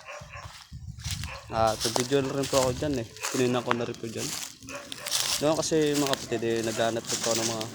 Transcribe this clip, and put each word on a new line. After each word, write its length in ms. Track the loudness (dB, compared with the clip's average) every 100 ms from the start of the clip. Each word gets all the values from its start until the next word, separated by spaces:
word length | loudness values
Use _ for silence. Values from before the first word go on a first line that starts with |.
| -14 -14 -14 -14 -14 -16 -16 -14 -12 -10 -6 -6 -6 -10 -4
At 240 | 4 4 4
nag-video 480 | 0 2 2 2 2
na 80 |
rin 160 | 0 2
po 160 | 4 4
ako 80 |
dyan, 240 | 2 0 -2
eh. 100 | -4 -6 -4
Pinina 320 | 2 4 2
ko 160 | 2 0
na 80 | 0
rin 80 |
po 160 | -4 -6
dyan. 160 | -6 -6 -6 -8 -12 -12 -12 -12 -10 -4 0 0 2
Doon 160 | 4
kasi, 400 | 2 4 4 4
mga 220 | 4 2 0
kapatid, 240 | -2 -2
eh, 240 | 2 2 0
naghanap 400 | 2 2 2 -2
rin 160 | -2
po 80 | 2
ako 80 | 2
ng 120 | 0
mga 120 | -2 -6